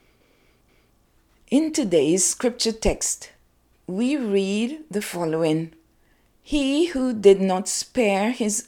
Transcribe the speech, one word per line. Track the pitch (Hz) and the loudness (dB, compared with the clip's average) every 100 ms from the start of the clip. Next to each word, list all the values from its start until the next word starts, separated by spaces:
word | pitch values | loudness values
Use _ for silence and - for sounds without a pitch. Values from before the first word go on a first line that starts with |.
| _ _ _ _ _ _ _ _ _ _ _ _ _ _ _ | _ _ _ _ _ _ _ _ _ _ _ _ _ _ _
In | 269 320 | 0 0
today's | 311 220 170 143 185 | -2 2 2 4 2
scripture | - - 247 233 226 | 0 -2 -4 -2 -4
text, | 220 196 - - - - - _ _ _ _ - | -2 0 0 -4 -8 -12 -20 _ _ _ _ -10
we | 185 247 294 | -4 -2 -2
read | 226 196 190 208 240 311 - | 0 0 0 0 -2 -6 -8
the | 202 | -8
following. | 208 175 165 160 165 160 165 - _ _ _ _ _ _ | -6 -4 -2 0 0 0 -4 -12 _ _ _ _ _ _
"He | - 294 269 285 339 | -6 -2 0 0 0
who | 269 254 | -2 -4
did | 220 202 190 | 4 6 6
not | 190 185 - | 4 0 -2
spare | - - - 214 196 208 | -6 -6 -2 0 0 0
his | 247 214 208 | -2 -4 -4